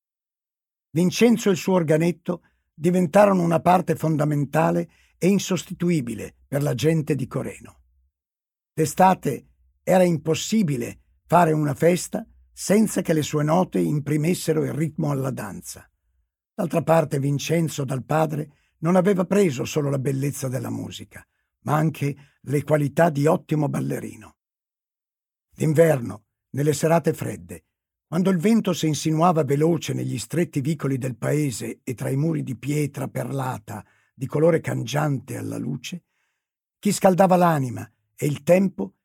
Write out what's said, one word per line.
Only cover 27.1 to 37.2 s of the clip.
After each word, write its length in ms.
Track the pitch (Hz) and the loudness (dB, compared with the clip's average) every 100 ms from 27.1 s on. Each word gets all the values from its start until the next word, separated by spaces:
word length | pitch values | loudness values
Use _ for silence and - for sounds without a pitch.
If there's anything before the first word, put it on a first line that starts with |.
fredde, 520 | 156 117 101 87 87 _ _ _ _ _ | -2 -6 -8 -14 -18 _ _ _ _ _
quando 240 | 160 185 | -2 0
il 80 | 180 | 2
vento 340 | 196 226 196 | 2 2 2
si 140 | 160 160 | -2 -2
insinuava 580 | 143 160 156 175 160 | -2 -2 2 2 2
veloce 480 | 131 143 160 160 - | 0 2 2 0 -4
negli 260 | 131 127 127 | -6 -6 -6
stretti 420 | - 156 175 147 | -4 -4 -2 -2
vicoli 380 | 131 156 139 135 | -4 -2 -4 -4
del 180 | 131 117 | -6 -6
paese 640 | 135 147 147 104 113 - | -2 0 -2 -4 -10 -10
e 120 | - | -10
tra 140 | 120 131 | -8 -4
i 80 | 135 | -2
muri 260 | 160 156 | -2 -2
di 140 | 131 120 | -6 -8
pietra 520 | 131 147 143 139 127 | -4 -2 -2 -6 -8
perlata 760 | 131 131 139 127 113 - 104 - _ _ | -6 -6 -6 -6 -8 -12 -16 -16 _ _
di 120 | - 131 | -12 -6
colore 340 | 147 165 165 | 2 2 2
cangiante 760 | 131 131 117 147 151 135 - 117 | -2 -6 -4 -2 -2 -4 -6 -10
alla 220 | 107 110 | -8 -8
luce, 460 | 92 - - 175 - _ _ _ _ _ _ _ | -8 -8 -10 -14 -16 _ _ _ _ _ _ _
chi 120 | 208 | -2
scaldava 460 | - 190 180 | 2 4 6